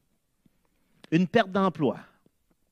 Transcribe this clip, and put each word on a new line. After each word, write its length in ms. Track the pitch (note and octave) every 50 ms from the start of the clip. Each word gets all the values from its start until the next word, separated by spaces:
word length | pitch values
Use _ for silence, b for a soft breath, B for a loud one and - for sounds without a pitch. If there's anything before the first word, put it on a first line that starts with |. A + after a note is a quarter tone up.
| _ _ _ _ _ _ _ _ _ _ _ _ _ _ _ _ _ _ _ _ - -
Une 160 | D#3+ E3+ F#3
perte 240 | - - A#3 G#3 F#3+
d'emploi, 480 | F#3 G3+ F#3+ F#3+ - - D3+ A#2 G2 - - - _ _ _ _ _ _ _ _ _ _ _ _